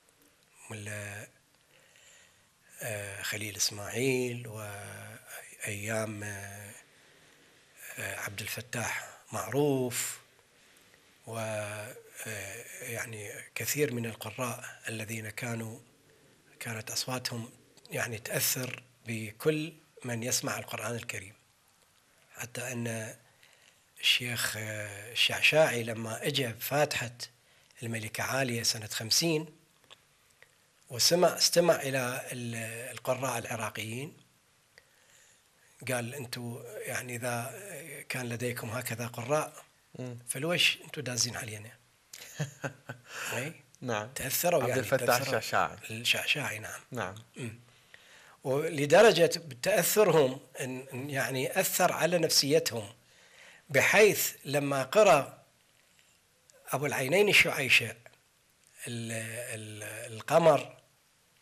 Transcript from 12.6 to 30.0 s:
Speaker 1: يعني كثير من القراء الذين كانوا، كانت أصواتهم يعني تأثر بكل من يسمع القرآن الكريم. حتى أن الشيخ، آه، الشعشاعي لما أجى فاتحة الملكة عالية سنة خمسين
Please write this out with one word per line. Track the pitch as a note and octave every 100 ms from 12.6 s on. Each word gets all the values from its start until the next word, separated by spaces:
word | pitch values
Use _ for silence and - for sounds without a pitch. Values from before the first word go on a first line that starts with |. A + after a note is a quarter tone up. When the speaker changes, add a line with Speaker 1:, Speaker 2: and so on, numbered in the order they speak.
| - -
Speaker 1:
يعني | B2 A2+ B2 G#2+ G2+ - -
كثير | - A2 C#3+ D3
من | A#2+ A2+
القراء | A2 A#2 A#2+ B2 A2+ - - -
الذين | A2 G#2+ A2+ A2
كانوا، | - B2+ A2+ A2 A2+ - _ _ _ _ _ _ -
كانت | A#2 A2 -
أصواتهم | - - B2+ - A#2+ A2+ - - - -
يعني | C#3+ A2+ A2
تأثر | - D3 - C3+ B2 - - _ -
بكل | A2+ G#2+ - D#3 D#3 D#3+ - _ -
من | B2 A#2
يسمع | A#2+ - C3 G#2+
القرآن | - A2+ A2
الكريم. | A#2+ A#2+ G#2+ G2 - _ _ _ _ _ _ _ _ _ -
حتى | A#2+ A#2+ A#2+
أن | A#2+ A#2 A2+ A2 - _ _ - _ - _ _ -
الشيخ، | - - B2 A#2 - A2
آه، | G#2+ G#2+ G#2 G2+ G#2+
الشعشاعي | - - - - D3+ D3+ A#2+
لما | A#2 A2+ A2+ - D#3
أجى | C#3 B2 A2
فاتحة | - C#3+ C#3+ - A#2+ - - _ _ _ _ -
الملكة | A2+ A2+ G#2+ -
عالية | G#2 C3 C3 A#2
سنة | G#2+ A#2 G#2+
خمسين | - A2 - E3 D#3 D#3+ - _ _ - -